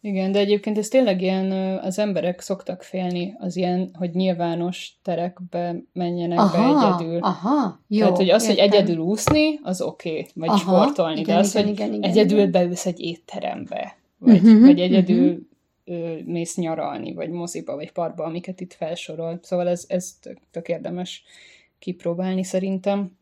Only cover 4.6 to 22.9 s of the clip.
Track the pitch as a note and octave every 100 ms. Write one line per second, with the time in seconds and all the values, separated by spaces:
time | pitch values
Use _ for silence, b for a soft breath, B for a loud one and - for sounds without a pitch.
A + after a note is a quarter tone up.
4.6 | F3 F3+ - _ - E3 F3+ F3+ F3+ F3
5.6 | F3 E3+ - F3+ E3+ F3 E3+ E3+ G3+ E3+
6.6 | B3 D4 G#3+ F3 E3 E3+ G3 E3 F#3+ D4
7.6 | G#3 - _ G#3 G3+ F3+ F#3+ G#3 A3+ G#3
8.6 | G3+ G3+ F#3+ E3 E3 G#3 - D4+ D#4 D4+
9.6 | C#4 F#3 - - F3 D#3 - - D#3+ G3+
10.6 | F3+ F#3 B3 D4 D#3+ D#3 D#3+ E3+ G3+ G#3+
11.6 | G#3 G#3 G#3 G#3+ G3 F#3+ G3+ G#3 G3 F3+
12.6 | F3 F3 F#3 F3 E3 E3+ - - - D#2
13.6 | - - - - _ _ B3+ G3+ G#3+ G#3+
14.6 | C4 C#4+ F#3 A3 F3+ A3 C#4+ F4 - _
15.6 | _ _ - F3 E3 D#3+ D#3 E3+ E3+ -
16.6 | E3 D#3+ D3+ C#3+ - E3 D#3+ F3 E3+ -
17.6 | - C#3 E3 - E3 E3+ D#3 E3 F3+ F3+
18.6 | F3+ - D#3+ E3+ - E3 E3 F3 - F3+
19.6 | F3 F3 - F3+ - _ - - _ E3+
20.6 | E3+ E3 D#3+ F3 F3+ - b b b b
21.6 | b _ - F3+ E3+ E3+ F#3 F#3 F#3 F#3
22.6 | F#3+ F#3+ G3